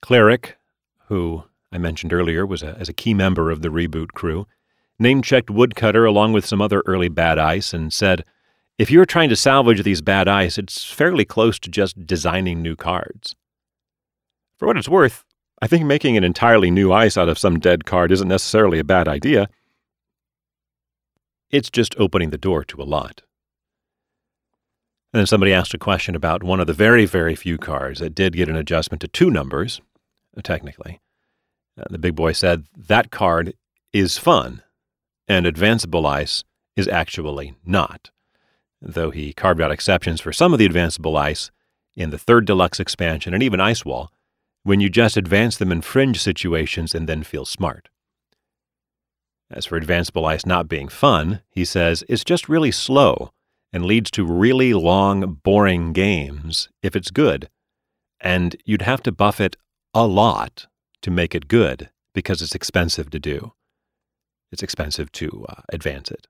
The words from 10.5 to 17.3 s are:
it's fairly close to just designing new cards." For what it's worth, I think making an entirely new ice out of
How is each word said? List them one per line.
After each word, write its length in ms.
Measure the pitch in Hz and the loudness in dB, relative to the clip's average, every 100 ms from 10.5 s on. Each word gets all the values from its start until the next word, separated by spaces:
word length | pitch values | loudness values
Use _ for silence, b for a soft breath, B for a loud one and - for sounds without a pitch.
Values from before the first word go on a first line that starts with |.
| - | -2
it's 260 | 98 - | -10 -10
fairly 420 | - - 156 180 104 | -14 -2 0 2 -2
close 320 | - 113 110 | 2 2 0
to 100 | - | -6
just 360 | 87 95 - 85 | -4 -4 -4 -6
designing 560 | 92 85 87 92 85 | -2 -2 -2 -2 -4
new 120 | 82 | -6
cards." 600 | 80 - 90 - 104 - - _ _ _ _ _ _ _ _ _ _ _ _ | -8 -6 -6 -6 -14 -16 -18 _ _ _ _ _ _ _ _ _ _ _ _
For 80 | 139 | -2
what 120 | - | -2
it's 100 | - | 2
worth, 360 | 185 135 - _ _ _ _ | 4 4 2 _ _ _ _
I 40 | 113 | 0
think 180 | 170 | 2
making 320 | 151 139 147 113 | 2 2 2 2
an 80 | |
entirely 460 | 90 87 120 113 92 | 2 2 4 6 6
new 220 | 87 98 | 4 4
ice 240 | 95 110 98 | 4 4 4
out 120 | |
of 100 | 85 | 0